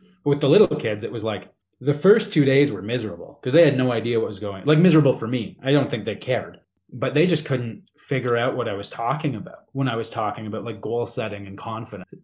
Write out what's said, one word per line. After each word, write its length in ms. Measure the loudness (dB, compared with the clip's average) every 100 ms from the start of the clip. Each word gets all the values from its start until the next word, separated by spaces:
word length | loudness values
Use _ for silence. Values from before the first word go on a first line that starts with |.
| _ _
But 60 | -2
with 100 | 2
the 80 | 6
little 280 | 6 6 2
kids, 280 | -4 -4
it 80 | -6
was 100 | -6
like, 280 | -4 -6 -8 _ _ -6
the 120 | -2
first 400 | 2 6 6 4
two 120 | 2
days 280 | 4 4 4
were 100 | 0
miserable 560 | -4 -4 -4 -8 -14 -10
'cause 100 | 2
they 120 | 6
had 120 | 6 4
no 160 | 0
idea 260 | 0 0 0
what 80 | -2
was 120 | -4
going, 240 | -8 -4
like, 140 | 2 6
miserable 340 | 6 6 4
for 140 | 2 -2
me. 280 | -4 -6 -6
I 80 | 0
don't 180 | 2 2
think 140 | -4
they 120 | -6 -6
cared, 440 | -4 -4 -4 -14 _ _ _
but 220 | -8 -2
they 120 | 2 2
just 180 | 2
couldn't 400 | 0 -4 -4 -10 _ _
figure 400 | -6 -4 0 0
out 200 | 0 -2
what 120 | -4
I 60 |
was 140 | -6 -8
talking 460 | -6 -4 -2 -4 -6
about 280 | -10 -18 _
when 160 | -4 -2
I 60 | -2
was 120 | -6
talking 360 | -4 -6 -6 -8
about, 180 | -8
like, 160 | -8 -8
goal 260 | -6 -4 -4
setting 400 | -6 -8 -8 -12
and 100 | -12
confidence. 500 | -10 -10 -10 -12 -14 -16